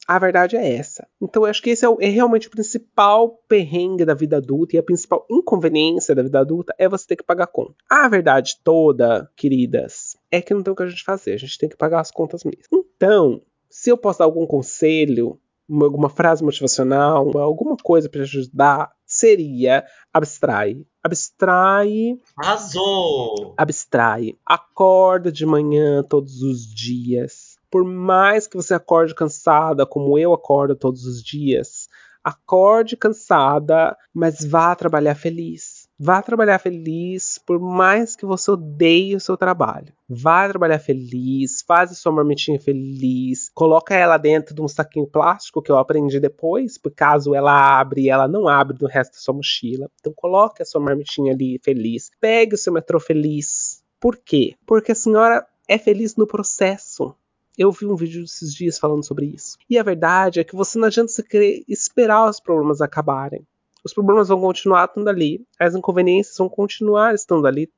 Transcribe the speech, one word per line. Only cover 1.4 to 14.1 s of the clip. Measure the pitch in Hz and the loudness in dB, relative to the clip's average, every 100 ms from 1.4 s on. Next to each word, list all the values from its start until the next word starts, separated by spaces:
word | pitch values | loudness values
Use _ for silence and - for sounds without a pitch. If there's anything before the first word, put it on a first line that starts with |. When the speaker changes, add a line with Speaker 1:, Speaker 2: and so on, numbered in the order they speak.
Speaker 1:
eu | 214 | 0
acho | 208 | 0
que | 240 | -2
esse | 226 240 | 2 2
é | |
o, | 226 | 2
é | 202 | 0
realmente | 208 247 226 220 | 2 2 2 -2
o | |
principal | 220 202 233 - - 202 214 233 226 - | -8 -6 -8 -6 0 4 4 2 -2 0
perrengue | 214 156 175 180 185 | 0 0 -2 -2 0
da | 160 | 0
vida | 139 151 147 | 0 0 -2
adulta | 131 143 175 165 | -2 -2 0 0
e | |
a | |
principal | 165 175 - 175 - | 0 -2 -2 -4 -2
inconveniência | 254 349 190 165 156 160 175 - 131 | -2 0 0 0 0 0 0 0 0
da | |
vida | 131 139 | 0 0
adulta | 139 170 - - | 0 -2 -6 -2
é | 185 | -2
você | 190 - | -2 -6
ter | 165 | -6
que | |
pagar | - 180 175 | -2 -2 -2
conta. | - - - - | -4 -8 -12 0
A | 269 269 | 2 4
verdade | 196 160 135 123 - | 2 2 2 0 -2
toda, | - 165 156 127 117 110 - _ | 0 4 4 4 2 0 -4 _
queridas, | 147 131 123 - - - - - _ | -2 0 0 -2 -4 -12 -16 -18 _
é | 175 | -4
que | - | -2
não | 202 | -4
tem | 190 | -2
o | 190 | -6
que | |
a | 180 | -6
gente | 175 | -8
fazer. | - 190 - | -8 -6 -6
A | 104 | -8
gente | 135 - | -10 -6
tem | 151 | -6
que | - | -4
pagar | 151 165 | -2 -2
as | 160 | -4
contas | - 160 170 | -6 -6 -6
mesmo. | - - _ | -10 -10 _
Então, | 359 370 _ 190 214 147 - - _ _ | 0 0 _ 4 6 4 2 -8 _ _
se | - 240 | -6 0
eu | 240 | 2
posso | 208 | 2